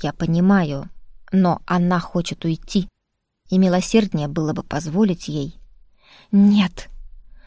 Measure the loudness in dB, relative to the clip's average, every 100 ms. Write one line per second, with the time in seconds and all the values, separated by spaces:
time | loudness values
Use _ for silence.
0 | -8 -4 -2 2 4 4 2 -6 -10 -16
1 | -20 -20 -4 0 2 0 -2 0 0 0
2 | -2 -6 -6 -6 -6 -6 -4 -4 -4 -10
3 | _ _ _ _ _ 2 4 2 2 0
4 | 2 -2 -4 -4 -4 -4 -6 -8 -4 0
5 | 0 0 -6 -6 -8 -12 -20 -20 -20 _
6 | _ -20 _ 4 6 6 2 -2 -14 -16
7 | -18 -20 -20 -20